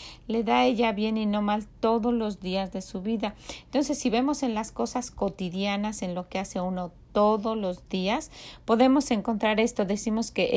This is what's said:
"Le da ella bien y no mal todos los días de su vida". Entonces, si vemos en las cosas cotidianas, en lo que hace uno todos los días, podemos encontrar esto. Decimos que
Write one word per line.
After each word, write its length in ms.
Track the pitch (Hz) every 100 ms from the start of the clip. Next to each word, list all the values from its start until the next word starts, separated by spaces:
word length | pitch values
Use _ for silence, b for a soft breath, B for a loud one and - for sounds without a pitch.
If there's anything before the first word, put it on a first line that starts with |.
| B B -
"Le 160 | 226
da 200 | 220 247
ella 280 | 254 220 226
bien 240 | 208 220 220
y 100 | 208
no 160 | 208
mal 240 | 208 214 214 -
todos 340 | 226 226 233
los 240 | 240 214 196
días 320 | 185 190 190
de 120 | 190
su 180 | 185 190
vida". 320 | 196 226 208 B B B
Entonces, 340 | B 262 277 285
si 120 | 247
vemos 340 | 226 269 285
en 100 | 254
las 160 | 214 214
cosas 400 | - 233 247 240
cotidianas, 920 | - 196 - 180 185 202 202 214 208
en 120 | 185
lo 140 | 175 180
que 100 | 190
hace 220 | 190 190
uno 320 | 180 185 175 - -
todos 440 | 208 208 220 220 220
los 320 | 190 180 -
días, 420 | 196 190 277 - B B B
podemos 460 | - 226 262 277 285
encontrar 480 | 214 233 214 220 214
esto. 260 | 233 -
Decimos 460 | 190 208 226 220 226
que 200 | - -